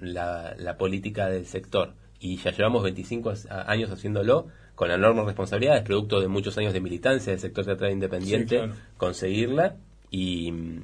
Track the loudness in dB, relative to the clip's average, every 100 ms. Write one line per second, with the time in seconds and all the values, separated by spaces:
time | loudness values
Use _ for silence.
0 | -8 -4 -4 -4 -8 -8 -8 -2 0 0
1 | -4 -2 0 -2 -4 -8 -2 0 0 -6
2 | -20 -10 -8 -2 -2 2 2 4 0 -4
3 | -6 -4 -4 -6 -8 -8 -2 0 0 -4
4 | -2 0 4 4 2 -16 -20 -2 2 6
5 | 6 6 2 -2 -2 2 4 4 4 0
6 | 2 2 2 0 -2 0 0 0 -2 0
7 | 2 2 0 -2 -2 -4 -2 0 0 0
8 | -2 -2 0 0 2 2 0 -8 -16 -4
9 | -4 -2 -2 0 2 2 2 -2 -18 -20
10 | -8 -4 -2 -2 -4 -4 -6 -10